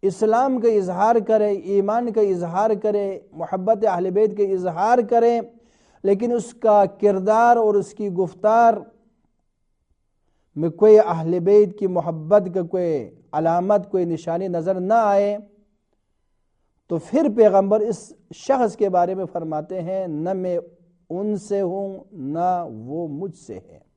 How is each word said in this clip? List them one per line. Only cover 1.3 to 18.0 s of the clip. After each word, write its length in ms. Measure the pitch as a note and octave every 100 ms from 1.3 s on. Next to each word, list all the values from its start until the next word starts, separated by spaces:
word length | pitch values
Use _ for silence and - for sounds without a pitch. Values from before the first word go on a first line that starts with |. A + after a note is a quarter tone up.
| A3 G#3
ایمان 600 | G3 F3 G3 G3 A3 A#3+
کا 80 | A3
اظہار 500 | G3+ F3+ F3 F3 A3 G#3
کرے، 380 | G#3+ G#3 G3+ F#3+ -
محبت 520 | D3+ E3 F#3+ F#3 A3 G#3+
اہل 240 | F3+ F#3
بیت 260 | F#3 G#3+ G3+
کا 60 |
اظہار 560 | G3+ F#3+ F3+ E3 G#3 B3 G#3+
کرے، 300 | A#3 A#3 A#3 A#3 _ _ _ _ _
لیکن 300 | F#3+ G3 A#3
اس 220 | A#3+ -
کا 300 | - A3+ G#3 G3 G3
کردار 560 | G3+ F#3+ F#3+ A3 A#3+ A#3+
اور 180 | A3
اس 200 | G#3 F#3+
کی 140 | - G#3
گفتار 680 | F3+ F#3 - G#3+ A3 A#3 G#3+ D#3+ _ _ _ _ _ _ _ _ _ _ _ _ _ _ _ _ -
میں 120 | E3
کوئی 300 | E3 G#3 G#3+
اہل 400 | G#3 E3+ D#3+ F3+
بیت 400 | F3 G#3 G#3 G#3
کی 80 | F#3+
محبت 640 | F3+ D#3+ E3 D#3 G#3 F#3
کا 80 | F3+
کوئی 480 | E3+ F#3 F3 D3+ A2 - _
علامت، 580 | D3 D#3+ E3+ F#3 G#3 F3+
کوئی 140 | F#3
نشانی 440 | F3 D#3+ - E3+ F#3+
نظر 320 | F3 E3 F#3
نہ 140 | F#3
آئے، 440 | A3+ G#3+ G3+ G3+ G#3 G#3 _ _ _ _ _ _ _ _ _ _ _ _ _ _
تو 100 | E3+
پھر 280 | - B3+ D4+ A3
پیغمبر 440 | G#3+ F#3+ G3 G#3+
اس 320 | G#3+ G3+